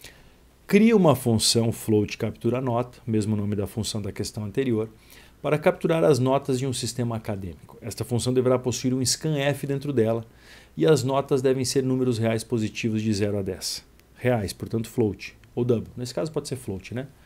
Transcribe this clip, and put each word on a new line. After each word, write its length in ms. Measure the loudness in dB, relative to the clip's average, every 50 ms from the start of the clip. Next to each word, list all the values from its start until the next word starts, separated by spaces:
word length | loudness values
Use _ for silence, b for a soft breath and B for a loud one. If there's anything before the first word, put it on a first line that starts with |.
| B B B B B B B B B B _ _ _
Cria 300 | 2 4 6 6 8 6
uma 200 | 8 8 6 6
função 560 | 4 4 2 2 4 4 2 2 2 2 0
float 460 | 0 -2 0 2 2 2 2 2 -2 -6
captura 440 | -6 -6 -6 -2 -2 0 0 0
nota, 360 | 0 -2 -2 -2 -2 -4 -8 -12 -6
mesmo 300 | -2 0 0 0 0 0
nome 200 | -2 -2 -2 -2
da 120 | -2 -4 -4
função 340 | -4 -6 -6 -4 -4 -6
da 100 | -6 -8
questão 320 | -6 -6 -8 -8 -8 -8 -8
anterior, 440 | -6 -4 -2 -2 0 0 0 -2 -4 -8 B B B B B B B B B
para 160 | -4 -2 0 2
capturar 460 | 2 2 0 2 0 0 2 4 4
as 160 | 4 4 4
notas 380 | 4 2 2 2 0 0 -2 -2
de 80 | -2
um 80 | -2 -4
sistema 440 | -4 -6 -6 -4 -4 -4 -4 -4 -6
acadêmico. 600 | -6 -6 -8 -6 -8 -10 -12 -14 -18 -20 -20 -16
Esta 240 | -14 -10 -8 -8 -4
função 280 | -2 -2 -2 0 0 2
deverá 240 | 2 4 4 2 2
possuir 360 | 2 -2 -4 -2 -2 -2 0
um 120 | 0 0
scanf 600 | 0 -2 -2 -2 -2 -2 0 0 0 -2 -2 -2
dentro 260 | -4 -4 -4 -4 -2
dela 340 | 0 2 2 2 2 -2 -4 -10 B B B B B B B B B
e 100 | B 4 4
as 160 | 4 4 4
notas 380 | 2 0 0 0 0 0 2
devem 240 | 2 2 2 2 0
ser 180 | 0 0 0 2
números 340 | 2 0 0 0 0 0 0
reais 260 | 0 0 0 -2 -2
positivos 580 | -2 -2 -2 -2 -2 -4 -4 -4 -2 -2 0
de 120 | 0 0 0
zero 240 | 0 0 -2 -2 -2
a 40 |
dez 440 | -4 -4 -6 -6 -6 -8 -8 -8 -12 _ _ _ _ _ _
reais, 380 | -4 -2 0 0 0 0 -4 -6
portanto 360 | -8 -8 -6 -4 -4 -4 -4
float 460 | -2 0 0 0 -2 -4 -10 -16 -18 -20 -20 -10 -6
ou 120 | -2 0
double. 260 | 0 0 0 -2 -6 -10 -10
Nesse 160 | -10 -8 -6
caso 180 | -6 -6 -6
pode 160 | -4 -6 -6 -6
ser 80 | -8
float, 400 | -10 -8 -10 -10 -10 -10 -10 -10
né? 120 | -10 -10 -10 B B B